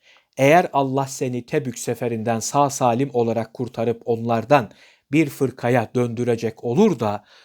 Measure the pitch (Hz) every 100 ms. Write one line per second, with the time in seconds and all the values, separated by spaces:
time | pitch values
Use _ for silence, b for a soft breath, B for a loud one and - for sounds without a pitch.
0 | b b b b 135 170 175 139 135 135
1 | 131 - 135 123 123 156 131 110 - 117
2 | 123 113 110 113 - 143 143 135 127 117
3 | 139 123 117 113 110 - 117 - 117 117
4 | - 117 113 117 113 147 101 b b b
5 | b 147 151 - 131 - 120 123 107 123
6 | 123 117 120 117 117 - 123 127 220 139
7 | 110 104 b b